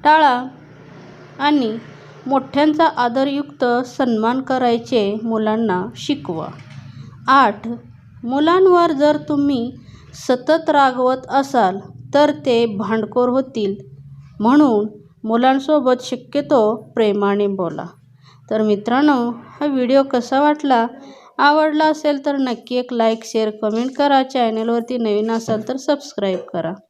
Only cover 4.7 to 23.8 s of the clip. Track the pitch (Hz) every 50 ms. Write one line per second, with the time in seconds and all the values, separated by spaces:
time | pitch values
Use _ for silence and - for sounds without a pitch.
4.7 | 233 233 233 - 262 233 208 196 208 220 220 226 226 220 220 214 214 226 226 220
5.7 | 185 180 185 240 233 - - - - - 147 - 175 160 151 - - - - -
6.7 | - - - - - - - - - - - - 269 277 269 214 202 208 - 226
7.7 | 240 - - - - - - - - - - 233 254 277 294 320 349 370 381 381
8.7 | 359 349 339 339 320 269 294 294 302 294 - - 302 285 285 285 285 247 233 240
9.7 | - - - - - - - - - - - - 254 254 254 - 311 330 320 320
10.7 | 302 285 277 269 - 254 254 254 262 262 254 - - 277 277 269 - 247 214 185
11.7 | 185 202 - - - - - - - 277 294 294 294 302 - 269 240 233 233 233
12.7 | 208 196 214 190 220 220 214 214 - 254 247 247 247 269 262 262 - 226 208 196
13.7 | 196 220 - - - - - - - - - - - - 208 220 262 294 302 277
14.7 | 226 208 208 220 - - - - _ _ - 220 226 233 247 262 262 269 269 302
15.7 | 311 294 254 254 254 247 - - - 247 - - - 285 285 285 302 262 214 214
16.7 | 226 226 - - - - 226 214 202 208 202 202 202 202 208 202 196 190 185 165
17.7 | 151 151 151 170 - _ _ _ _ _ _ _ _ _ _ - 214 220 220 214
18.7 | 208 196 208 - 240 262 285 302 294 247 240 240 240 233 - - - - 294 294
19.7 | 277 262 247 233 262 277 277 269 - 247 240 - 269 269 294 294 302 302 - 285
20.7 | 262 233 226 240 247 - - - - - - - _ - 269 285 294 311 311 311
21.7 | 302 302 311 311 311 302 - 302 294 277 277 294 285 277 269 254 240 233 - -
22.7 | 247 247 247 247 247 233 226 226 226 226 220 - - 226 220 214 214 214 - 214
23.7 | 208 220